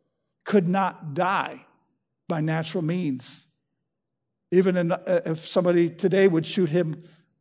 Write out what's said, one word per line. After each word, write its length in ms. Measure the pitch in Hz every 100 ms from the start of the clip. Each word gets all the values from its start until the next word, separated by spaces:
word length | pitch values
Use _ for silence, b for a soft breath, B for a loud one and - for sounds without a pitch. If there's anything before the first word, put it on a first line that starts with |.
| _ _ _ _
could 240 | - 208 170
not 460 | 190 185 - 160
die 520 | 143 180 190 139 135 - _ _ _ _ _ -
by 140 | 165
natural 420 | 156 160 160 190
means. 720 | 156 180 156 131 - - - _ _ _ _ _ _ _ _ _ _
Even 240 | 180 190 180
in, 160 | 170
uh, 300 | 170 - 180 170
if 140 | 160
somebody 500 | - 190 175 175 170
today 380 | 165 190 190 196
would 180 | 160 156
shoot 240 | - 170
him 300 | 170 160 151 b b b _